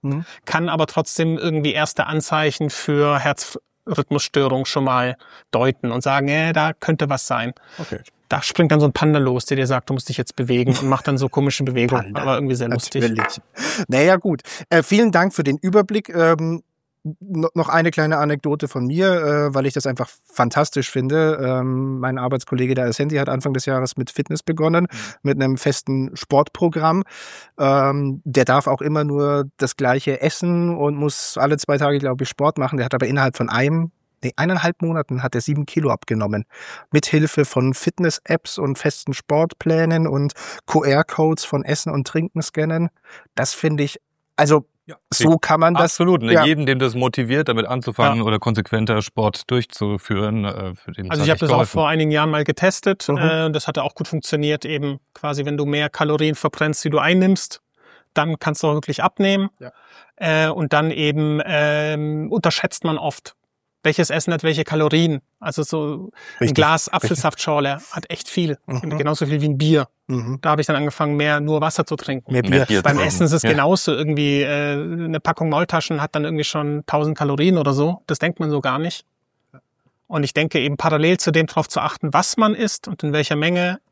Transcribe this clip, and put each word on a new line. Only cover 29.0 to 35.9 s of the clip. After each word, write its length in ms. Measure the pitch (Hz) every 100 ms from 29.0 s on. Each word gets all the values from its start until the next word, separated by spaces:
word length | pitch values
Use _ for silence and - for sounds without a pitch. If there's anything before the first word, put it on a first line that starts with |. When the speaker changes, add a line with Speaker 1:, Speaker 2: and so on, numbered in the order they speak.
Speaker 1:
nur 420 | 147 143 143 143 139 _
das 200 | 131 -
Gleiche 420 | 139 160 - 131
essen 540 | 143 - 175 175 175 170
und 200 | 147 147
muss 420 | 147 - - -
alle 200 | 139 151
zwei 200 | - 143
Tage, 220 | 143 143
glaub 200 | 135 127
ich, 80 | 131
Sport 280 | - 143 151
machen. 200 | 131 143
Der 80 | 120
hat 100 | 127
aber 100 | 120
innerhalb 320 | 139 135 -
von 120 | 117
einem, 420 | 107 139 165 165 _ _ _
nee, 100 | 131 -
eineinhalb 460 | 165 180 165 175
Monaten 400 | 165 165 143 127
hat 140 | 127 123
er 60 |
sieben 260 | 131 147 143
Kilo 240 | - 147